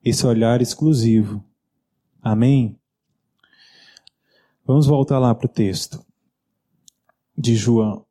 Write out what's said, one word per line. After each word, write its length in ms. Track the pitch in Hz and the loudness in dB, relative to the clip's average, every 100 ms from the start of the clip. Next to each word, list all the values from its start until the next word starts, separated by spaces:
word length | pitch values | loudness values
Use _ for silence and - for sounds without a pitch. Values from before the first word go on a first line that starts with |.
Esse 220 | 120 113 131 | -2 -2 0
olhar 340 | 117 113 120 | 0 0 0
exclusivo. 800 | 123 - 156 147 113 110 104 104 - _ _ _ _ _ _ _ | -2 -2 0 2 2 2 0 -6 -14 _ _ _ _ _ _ _
Amém? 560 | 117 110 120 139 113 - _ _ _ _ _ _ _ _ _ _ _ _ _ _ _ _ _ _ - | -4 0 2 2 0 -8 _ _ _ _ _ _ _ _ _ _ _ _ _ _ _ _ _ _ 0
Vamos 200 | 135 139 | 2 4
voltar 320 | 143 135 135 | 2 0 0
lá 160 | 127 | 0
pro 140 | 117 127 | 0 -4
texto 540 | - 104 95 - - _ _ _ _ _ _ _ _ _ _ _ _ _ - | -2 -4 -4 -10 -16 _ _ _ _ _ _ _ _ _ _ _ _ _ -6
de 200 | 117 113 | -2 0
João 480 | 104 117 107 101 _ | 2 0 0 -4 _